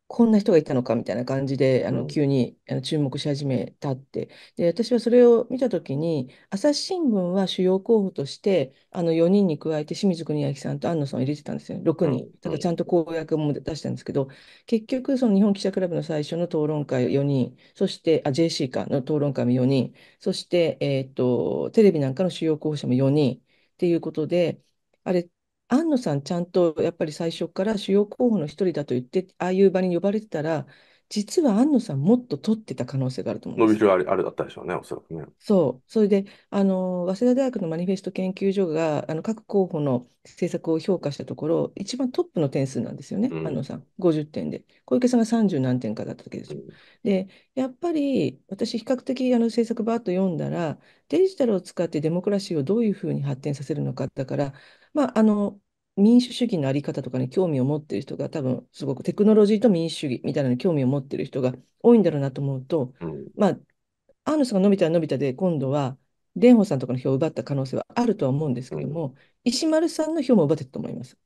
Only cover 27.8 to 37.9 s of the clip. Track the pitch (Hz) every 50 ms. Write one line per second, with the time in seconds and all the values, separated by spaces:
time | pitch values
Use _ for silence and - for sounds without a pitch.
27.8 | - - 190 202 208 208 - - 254 240 220 180 151 151 - - 196 180 151 156
28.8 | 143 - 127 127 123 - - 185 185 - _ - 170 185 185 190 196 190 175 185
29.8 | 185 180 175 170 185 202 208 214 214 - - 156 147 160 160 143 135 - - _
30.8 | _ _ _ _ _ - - 208 202 - - 370 311 254 196 214 262 311 294 226
31.8 | - - 143 135 139 196 247 247 - - 147 135 - 214 220 220 - - 143 -
32.8 | 123 - 139 135 127 131 131 - - 113 110 110 - - - 123 113 110 107 107
33.8 | 110 101 92 92 90 - 95 92 - - - - - - - - - 87 90 -
34.8 | - - - - - - 82 80 71 - _ _ _ - 208 180 156 127 - -
35.8 | _ _ - 220 214 196 208 196 196 - - - _ _ - 202 196 190 185 185
36.8 | 185 185 180 180 175 180 190 - 247 247 247 269 269 254 254 202 185 160 160 165
37.8 | 180 196